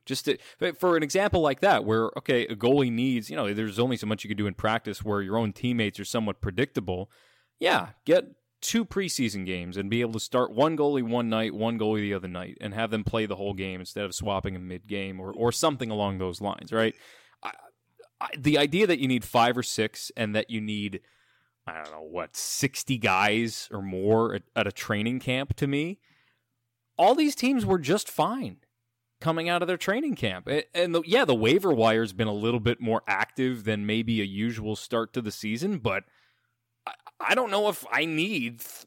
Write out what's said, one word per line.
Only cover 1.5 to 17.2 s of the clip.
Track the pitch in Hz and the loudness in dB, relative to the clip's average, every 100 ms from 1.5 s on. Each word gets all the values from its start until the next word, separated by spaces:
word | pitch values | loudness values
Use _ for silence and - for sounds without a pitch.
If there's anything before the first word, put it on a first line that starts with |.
| 135 | 4
that, | 202 131 | 4 4
where, | 104 110 113 - | 4 2 2 -2
okay, | - 123 117 | 0 2 2
a | 107 | 0
goalie | 120 143 127 | 4 4 4
needs, | 117 131 123 104 | 2 0 0 -2
you | 156 | -4
know, | 104 | -2
there's | 104 110 101 | -2 -4 0
only | 123 120 | 0 0
so | 107 | -2
much | 107 | -4
you | 104 | -4
can | 104 | -2
do | 104 | -2
in | |
practice | 90 107 113 - 98 | -2 0 0 -2 -8
where | 107 101 | -2 -2
your | 95 110 | 0 0
own | 110 | 0
teammates | - 123 120 107 - | -2 -2 0 0 -2
are | 98 | -4
somewhat | 120 107 95 | -2 -2 -4
predictable. | 104 90 143 - 95 90 98 _ _ _ _ - | -6 -2 -2 -2 -4 -6 -6 _ _ _ _ -2
Yeah, | - - 98 - - | 2 2 0 -8 4
get | 180 - - _ _ | 4 4 -12 _ _
two | - 226 214 | -2 -2 0
preseason | 202 185 - 117 101 92 | -2 -2 0 -2 -2 -6
games | 90 87 90 | -6 -6 -6
and | 98 | -2
be | 117 | 0
able | 120 | 0
to | 110 | -4
start | - 127 123 | -2 0 0
one | 107 151 156 | 2 2 2
goalie | 147 139 | 2 2
one | 117 120 117 | 0 0 0
night, | 110 110 104 | 0 0 -2
one | 110 113 | -2 0
goalie | 107 107 | 0 0
the | 101 | 0
other | 98 92 | -4 -6
night, | 90 92 - | -8 -10 -10
and | 107 104 | -10 -4
have | 113 | -2
them | 107 | -2
play | 101 113 107 | -2 -2 -2
the | 95 | -2
whole | 101 95 | -4 -4
game | 95 92 | -6 -8
instead | 90 104 101 | -10 -8 -6
of | |
swapping | - 101 95 98 | -4 -2 -2 -2
them | 92 90 | -8 -10
mid-game | 90 104 101 98 92 | -12 -8 -6 -6 -8
or, | 92 | -10
or | 104 117 | 0 0
something | - 160 139 117 | 2 0 0 -4
along | 107 101 95 | 0 0 0
those | 92 85 | -4 -4
lines, | 101 92 - | -6 -6 -4
right? | 110 113 - - - | 0 0 0 -18 -20